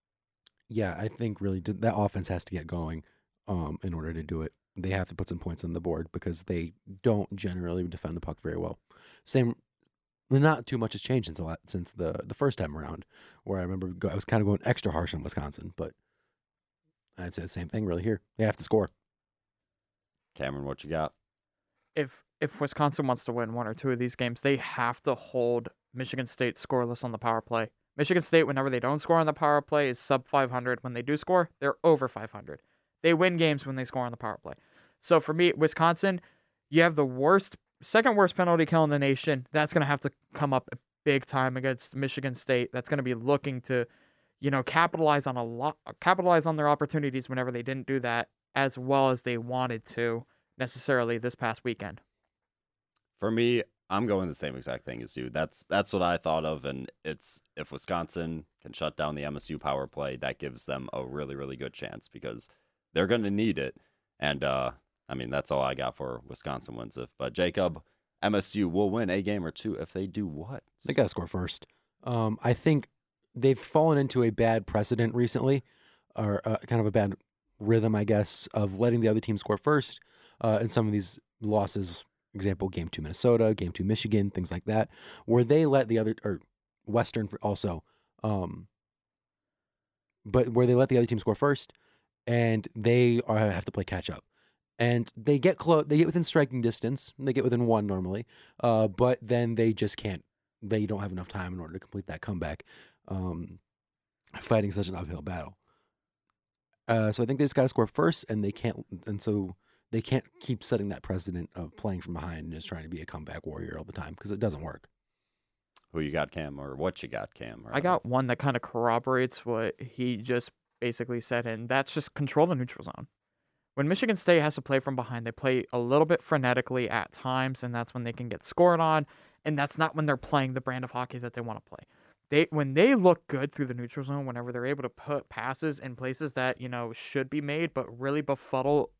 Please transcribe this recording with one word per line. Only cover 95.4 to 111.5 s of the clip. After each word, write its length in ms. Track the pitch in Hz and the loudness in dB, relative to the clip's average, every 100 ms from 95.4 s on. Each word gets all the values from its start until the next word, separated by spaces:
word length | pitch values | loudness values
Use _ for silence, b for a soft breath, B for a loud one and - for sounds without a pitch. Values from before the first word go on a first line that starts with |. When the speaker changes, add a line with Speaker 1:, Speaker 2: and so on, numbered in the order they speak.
| 165 180 | 4 2
Speaker 1:
clo-, 260 | 160 160 | 4 4
they 140 | 147 151 | 6 4
get 100 | 165 | 4
within 160 | 175 | 4
striking 380 | 160 160 143 127 | 2 4 4 2
distance, 540 | 117 110 113 135 - - | 0 0 -2 -4 -6 -6
they 140 | 139 | -2
get 120 | 127 | 2
within 200 | 123 120 | 2 4
one 220 | 120 113 104 | 4 4 2
normally, 400 | 95 92 98 117 b b b | -2 -2 -4 -8 b b b
uh, 260 | 120 110 110 | 2 4 4
but 320 | 95 123 127 | 4 2 2
then 320 | 110 123 117 | 0 0 2
they 180 | 113 113 | 2 2
just 240 | 107 107 - | 2 0 -2
can't, 260 | 107 90 - _ _ _ | -6 -6 -10 _ _ _
they 220 | 104 110 | -4 -2
don't 160 | 104 104 | 0 -4
have 120 | 101 | -6
enough 160 | 92 87 | -8 -8
time 260 | 101 90 | -8 -8
in 60 | 92 | -8
order 120 | 80 | -10
to 80 | 90 | -14
complete 260 | - 101 - | -12 -12 -10
that 140 | 80 | -10
comeback, 420 | - 92 78 78 - b b b - | -8 -6 -6 -8 -14 b b b -10
um, 500 | 95 92 82 87 90 _ _ _ _ _ _ _ - | -6 -4 -6 -10 -16 _ _ _ _ _ _ _ -10
fighting 320 | - 113 101 | 0 2 2
such 180 | 95 92 | -2 -4
an 60 | |
uphill 280 | 92 80 87 | -4 -8 -8
battle. 340 | 76 90 78 - _ _ _ _ _ _ _ _ _ _ _ _ - | -8 -8 -10 -14 _ _ _ _ _ _ _ _ _ _ _ _ 0
Uh, 240 | 113 107 | 2 2
so 120 | 107 | 0
I 40 | 120 | 0
think 120 | 135 | 2
they 60 | |
just 100 | 143 | 0
gotta 160 | - 131 | 2 2
score 160 | - 110 | 2 0
first, 400 | - 165 151 - | 2 2 2 -2
and 160 | 107 | -2
they 80 | 101 | -2
can't, 320 | - 117 - - 92 - | -2 -4 -4 -8 -12 -8
and 140 | 101 | -6
so 360 | 110 104 92 95 _ _ _ | -2 -2 -2 -8 _ _ _
they 120 | 113 | -6
can't 240 | - 131 - _ | -2 -2 -2 _
keep 220 | - 120 | -6 -6
setting 280 | - 117 101 | -2 -2 -2
that 100 | - | -6
precedent 480 | - 92 87 87 82 | -6 -6 -4 -8 -8